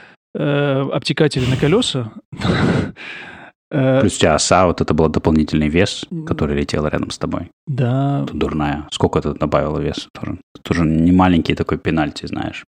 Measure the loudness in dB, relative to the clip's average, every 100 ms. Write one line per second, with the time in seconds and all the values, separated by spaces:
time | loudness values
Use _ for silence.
0 | -20 _ _ -4 -2 0 0 0 -2 -4
1 | -2 2 2 2 0 2 2 2 0 -4
2 | -6 -12 -18 -6 -2 0 2 0 -2 -8
3 | -16 -16 -18 -20 -20 _ -6 0 2 4
4 | 2 4 4 4 4 4 4 2 0 2
5 | 4 2 2 2 2 2 2 2 2 -2
6 | -8 -8 -6 -4 -2 -2 -2 -2 -2 -2
7 | -6 -6 -6 -6 -10 _ -8 -2 0 0
8 | 0 -2 -4 -4 -4 -2 -4 -4 -8 -2
9 | 0 0 -2 -2 0 0 0 -2 -4 -6
10 | -10 -12 -10 -10 _ -10 -4 0 2 4
11 | 4 6 4 4 2 -2 -2 -4 -2 -2
12 | -2 -6 -10 -8 -8 -10 -14